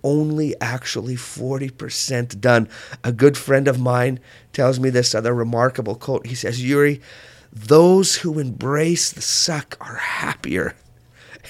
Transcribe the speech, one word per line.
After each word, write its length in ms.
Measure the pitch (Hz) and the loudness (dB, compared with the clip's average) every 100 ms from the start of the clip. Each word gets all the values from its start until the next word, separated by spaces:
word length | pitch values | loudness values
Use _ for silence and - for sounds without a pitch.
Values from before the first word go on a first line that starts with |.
only 520 | 139 151 156 151 151 - | 0 0 0 0 -2 -2
actually 580 | 117 127 - 113 120 123 | -4 -6 -6 -6 -6 -8
forty 520 | - - 127 135 135 | -10 -8 -6 -4 -6
percent 720 | - - - - 123 120 101 | -10 -10 -6 -4 -4 -4 0
done." 260 | 123 117 113 - - - | 4 4 4 -6 -18 -8
A 80 | 120 | -6
good 240 | 113 143 135 | 4 6 4
friend 320 | - 135 139 | 0 2 2
of 100 | 127 | 0
mine 420 | 123 123 127 131 - - _ | 0 0 0 -4 -10 -20 _
tells 260 | - 131 127 | -2 0 2
me 80 | 131 | 0
this 260 | 123 120 | 2 0
other 200 | 110 113 | 0 0
remarkable 640 | 123 117 117 127 127 110 120 | 0 0 2 2 0 -6 -6
quote. 320 | - 131 120 | -4 -4 -4
He 60 | |
says, 300 | 123 98 120 | -6 -4 -2
"Yuri, 380 | 123 143 147 143 - - - - _ | 0 4 4 2 -8 -20 -20 -20 _
those 640 | 110 110 151 175 190 185 - | -6 6 8 8 6 4 0
who 220 | 175 151 | -2 -4
embrace 760 | 131 120 131 147 160 170 - | -4 -4 -4 -2 0 0 -4
the 80 | - | -6
suck 560 | - - - 151 - - | -4 -2 -2 -4 -8 -14
are 180 | - 113 | -14 -10
happier." 800 | - - 76 - - 87 73 - | -8 -6 -6 -6 -4 -4 -4 -8
<laughs> 60 | _ _ _ _ - - - | _ _ _ _ -20 -20 -2